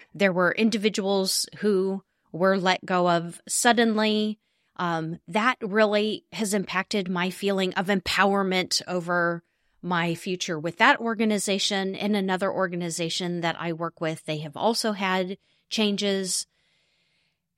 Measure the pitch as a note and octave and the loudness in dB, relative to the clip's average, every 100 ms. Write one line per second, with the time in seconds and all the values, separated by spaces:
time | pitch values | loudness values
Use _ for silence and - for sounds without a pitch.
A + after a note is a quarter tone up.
0 | - D#3 G3 F3+ F3 - A3 A3 G#3 G3+ | -20 0 2 4 2 4 2 2 0 0
1 | F#3+ G3 F#3+ - - - G#3 F#3+ F#3+ G3 | 0 0 0 -2 -4 -2 0 2 0 -4
2 | - _ _ D#3+ F#3+ F#3+ F3+ F#3 - F3+ | -8 _ _ 0 2 2 2 0 0 2
3 | F3+ E3+ E3+ - - - B3 A#3 A#3 G#3+ | 4 2 0 -10 -6 2 4 6 4 2
4 | G#3+ G#3+ G#3+ G#3+ _ _ _ - F3 E3 | 2 0 -2 -6 _ _ _ -6 -2 -2
5 | D#3+ F3 - G3 A#3+ B3 A3 G#3 G#3+ G#3 | -4 -8 -4 0 0 -2 -2 2 4 4
6 | G#3+ G3+ - E3+ G#3 G#3 F3+ - - G#3+ | 0 -2 -8 -6 -2 -2 0 -4 -2 -2
7 | F#3 F3+ F#3 F3 G3 G3 F#3 F3+ F#3+ G3 | -2 -2 -2 -2 -2 0 0 -2 0 0
8 | - - G3 G3 F#3+ F#3 F3+ - - F3+ | 0 2 4 4 2 0 0 -2 -2 -4
9 | E3+ F3 E3+ E3+ - _ _ _ F3 F3 | -2 0 0 -2 -8 _ _ _ -4 0
10 | E3+ E3 G3 F3+ - D#3 E3 - A#3 C#4 | 0 -4 -4 -6 -4 -4 -6 4 4 4
11 | A#3 G#3+ A3 G#3 G#3 G3 - G3 F#3+ F#3+ | 0 0 0 0 0 0 0 -2 -2 -4
12 | G#3 G#3 F#3+ F#3 G3 - F#3 F3 F3 E3 | -2 0 0 0 -2 -2 -2 -2 -6 -4
13 | E3 - F3+ F3 E3 - E3+ D#3+ E3+ - | -4 -4 -4 -2 -2 -2 -4 -4 -6 -4
14 | D#3+ D#3+ - D3+ D#3 - G#3 A3+ A3+ G3+ | -6 -4 -6 -6 -6 0 0 2 -2 -2
15 | F#3+ F#3 F#3 G3 _ _ _ - G#3 G3+ | 0 0 -2 -6 _ _ _ 0 0 2
16 | G3+ G3 F#3 - - _ _ _ _ _ | 0 0 -2 -4 -6 _ _ _ _ _
17 | _ _ _ _ _ | _ _ _ _ _